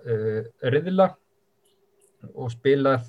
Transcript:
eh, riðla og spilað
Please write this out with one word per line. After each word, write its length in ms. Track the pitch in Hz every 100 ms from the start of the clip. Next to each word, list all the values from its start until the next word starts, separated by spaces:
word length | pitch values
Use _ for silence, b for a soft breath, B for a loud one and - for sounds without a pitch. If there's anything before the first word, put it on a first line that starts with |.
| 127
eh, 380 | 110 110 107 110 _ 131
riðla 460 | 147 170 185 185 - _ _ _ _ _ _ _ _ _ _ - -
og 160 | 123
spilað 560 | 117 139 139 135 127